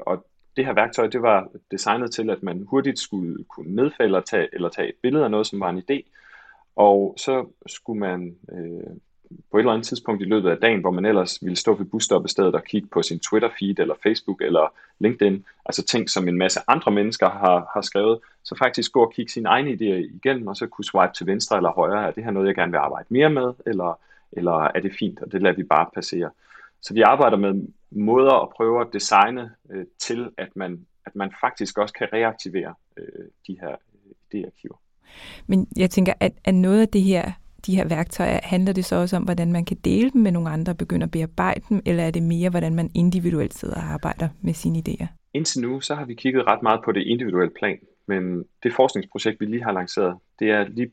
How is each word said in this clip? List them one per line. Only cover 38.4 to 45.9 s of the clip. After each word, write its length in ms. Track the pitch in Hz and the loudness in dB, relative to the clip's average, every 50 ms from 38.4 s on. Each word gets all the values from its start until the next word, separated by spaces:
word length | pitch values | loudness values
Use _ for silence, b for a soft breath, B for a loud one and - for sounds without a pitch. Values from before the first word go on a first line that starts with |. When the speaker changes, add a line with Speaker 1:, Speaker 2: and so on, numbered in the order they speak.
Speaker 2:
handler 300 | - - 185 180 185 196 | -2 0 0 2 2 2
det 120 | 185 185 180 | 0 -2 -2
så 120 | - 185 | 0 0
også 200 | 175 175 180 190 | 0 0 0 0
om, 60 | 175 | -2
hvordan 300 | 180 185 175 175 170 170 | -2 -2 -2 0 0 0
man 120 | 175 170 170 | 0 0 -2
kan 120 | - - | -4 -6
dele 340 | - - - 185 202 233 262 | -4 -2 0 2 2 2 4
dem 100 | 262 254 | 4 4
med 120 | 220 196 | 4 4
nogle 180 | 175 170 165 160 | 2 0 -2 -2
andre 220 | 156 160 160 180 | -4 -4 -2 -4
og 40 | 175 | -4
begynde 280 | 160 165 - 175 170 160 | -4 -4 -2 -2 -2 -2
at 60 | 165 | -2
bearbejde 500 | - 165 160 160 - - 180 185 - - - - | -2 -4 -4 -4 -2 -2 0 0 -2 -2 -2 -2
dem, 140 | 214 190 - | -2 0 0
eller 180 | - 175 170 170 | 0 0 0 0
er 60 | 165 | 0
det 120 | 165 170 | 0 0
mere, 280 | 165 165 170 170 175 185 | 0 0 0 0 0 0
hvordan 240 | 175 175 165 160 160 | 0 0 0 0 0
man 160 | 170 165 165 - | 0 -2 -2 0
individuelt 600 | 170 170 180 175 185 175 175 170 151 - - - | 2 2 2 2 2 0 0 0 0 -2 -4 -6
sidder 200 | - - - - | -8 -8 -8 -6
og 80 | - | -6
arbejder 460 | 165 156 151 151 - 160 - - 160 160 - - | -6 -6 -6 -6 -6 -6 -4 -4 -4 -6 -6 -4
med 140 | - 170 160 | -4 -4 -4
sine 280 | - - 170 165 165 165 - | -2 -2 -2 -2 -2 -4 -4
idéer? 180 | - - - 175 - _ _ _ - | -6 -6 -8 -10 -10 _ _ _ -4
Speaker 1:
Indtil 260 | 143 160 - - 131 | -4 -4 -2 -2 -4
nu, 200 | 120 120 131 135 | -2 -4 -4 -4
så 140 | - - | -4 -6